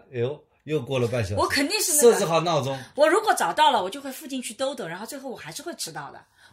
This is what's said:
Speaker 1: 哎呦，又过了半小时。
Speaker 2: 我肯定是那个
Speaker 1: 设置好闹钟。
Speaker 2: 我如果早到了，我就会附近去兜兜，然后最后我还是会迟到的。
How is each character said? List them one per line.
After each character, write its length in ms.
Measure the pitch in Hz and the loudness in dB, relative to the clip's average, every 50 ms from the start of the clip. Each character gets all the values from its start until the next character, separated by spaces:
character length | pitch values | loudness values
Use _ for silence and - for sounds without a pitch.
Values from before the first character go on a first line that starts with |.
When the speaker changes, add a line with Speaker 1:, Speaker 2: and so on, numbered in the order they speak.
| - _ 135 | -8 _ -4
Speaker 1:
哎 60 | 120 | -4
呦， 220 | 117 131 147 147 _ _ _ _ _ | -2 -2 -4 -8 _ _ _ _ _
又 180 | 139 156 147 | -4 -4 -4
过 160 | 120 - 135 127 | -2 -2 -2 0
了 100 | 120 110 | 0 0
半 140 | 123 123 | 0 -2
小 80 | 107 87 | -2 -2
时。 60 | 104 | 0
Speaker 2:
我 120 | 269 339 - | 0 0 0
肯 200 | - 269 285 - | 0 0 -2 0
定 100 | - 427 | -2 -2
是 120 | - 359 302 - | -2 0 2 6
那 60 | 240 | 8
个 100 | 233 202 | 8 8
Speaker 1:
设 60 | 190 | 6
置 60 | 202 | 2
好 140 | 160 165 160 | 2 0 0
闹 200 | 160 175 165 143 | 2 2 0 0
钟。 180 | 123 135 135 131 120 - - | 0 -2 -4 -6 -8 -10 2
Speaker 2:
我 120 | 254 294 311 | 4 4 6
如 140 | 339 440 | 6 4
果 120 | 440 440 370 | 4 2 2
早 180 | - - 170 - | 2 2 -2 2
到 160 | - 311 302 | 4 4 4
了， 120 | 262 214 180 | 6 4 0
我 60 | 190 | -2
就 100 | 196 277 | -6 -8
会 100 | 269 277 | -12 -12
附 140 | 254 - 320 | -12 -12 -12
近 160 | 254 269 262 | -10 -8 -8
去 120 | 233 - 214 | -8 -8 -6
兜 200 | - 269 269 285 | -4 -4 -4 -4
兜， 140 | 220 185 160 | -6 -8 -8
然 100 | 165 185 | -8 -10
后 80 | 220 | -10
最 140 | - 302 269 | -12 -12 -12
后 100 | 262 269 | -10 -12
我 60 | 208 | -12
还 160 | - - 151 | -12 -12 -14
是 100 | 143 - | -14 -12
会 120 | - 349 320 | -12 -12 -10
迟 160 | - - 165 | -10 -10 -10
到 180 | 151 156 143 135 | -10 -12 -14 -14
的。 140 | 123 - - _ _ _ - - | -16 -18 -20 _ _ _ -20 -20